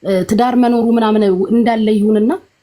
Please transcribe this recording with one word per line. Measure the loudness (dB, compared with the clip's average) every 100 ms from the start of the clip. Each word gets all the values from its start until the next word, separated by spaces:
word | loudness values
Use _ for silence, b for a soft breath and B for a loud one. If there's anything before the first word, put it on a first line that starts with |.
እ፣ | -4 -4
ትዳር | -2 0 0 0
መኖሩ | 0 0 0
ምናምን | 0 0 0 0 0 0
እንዳለ | 0 0 0 0
ይሁንና | 0 0 0 0 -4 -8 _